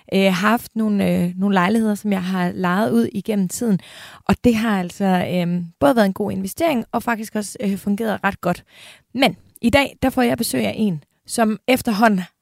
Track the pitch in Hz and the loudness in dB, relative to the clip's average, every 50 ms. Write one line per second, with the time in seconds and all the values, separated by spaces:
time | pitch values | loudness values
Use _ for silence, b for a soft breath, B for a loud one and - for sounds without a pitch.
0 | B - - 190 190 190 180 175 202 214 233 233 - - - 220 220 214 208 196 | B -2 2 2 4 4 2 2 2 2 0 0 -2 -4 -4 -2 0 0 2 2
1 | 185 175 175 180 175 180 180 185 196 202 196 185 175 190 226 226 220 214 208 202 | 2 2 2 2 0 0 0 0 0 2 4 4 4 4 2 2 2 0 0 -2
2 | - 214 196 185 180 185 190 180 175 180 - - 180 175 180 202 233 247 233 233 | -2 -2 -2 -2 -2 -2 -2 0 0 -2 -2 -2 -2 0 0 0 2 2 2 2
3 | 226 - - 196 - 220 214 202 185 175 - - 247 226 190 160 B B B B | 2 0 -2 -6 -4 -2 -2 0 -2 -2 -2 -2 0 0 0 0 B B B B
4 | B B B B B - 196 - - 247 226 214 233 226 202 185 180 175 - - | B B B B B -2 0 4 4 4 4 4 2 0 0 0 -2 -4 -4 -2
5 | 196 190 185 180 - 117 175 180 170 170 175 175 170 170 - - 277 285 262 233 | 2 2 2 2 0 0 0 0 0 0 -2 -2 -4 -8 -2 2 2 4 4 4
6 | 202 190 190 - 208 202 190 190 190 196 - - 330 330 277 226 - - - 240 | 4 2 0 -2 -4 -4 -4 -6 -6 -6 -4 -2 0 0 0 -2 -2 -4 -6 -4
7 | - 247 233 202 220 - - 214 208 - - - 208 196 202 185 - 202 202 202 | -4 -4 -4 -4 -6 -6 -6 -6 -6 -6 -8 -6 -4 -4 -4 -2 -2 -2 -2 -2
8 | 226 214 190 - - 196 196 - - 180 175 - B B B B B B B B | -2 -4 -2 -2 -2 -4 -2 -2 -2 -2 -2 -4 B B B B B B B B
9 | B _ - 254 277 - - - _ _ - _ - 233 247 277 277 - - - | B _ -8 -8 -6 -8 -10 -14 _ _ -8 _ 0 2 2 2 0 -2 -4 -4
10 | 254 262 - 262 240 233 262 233 226 - 262 254 220 202 214 - 220 202 160 147 | -4 -2 0 0 0 0 0 -2 -4 -4 -4 -4 -4 -4 -2 -2 -2 -2 -2 -4
11 | - _ _ _ _ - - 240 220 214 214 - _ - 262 247 - 240 202 196 | -8 _ _ _ _ -6 -2 0 0 0 -2 -2 _ 0 0 0 0 -2 2 2
12 | 240 220 202 180 175 - _ _ | 4 4 4 2 -2 -6 _ _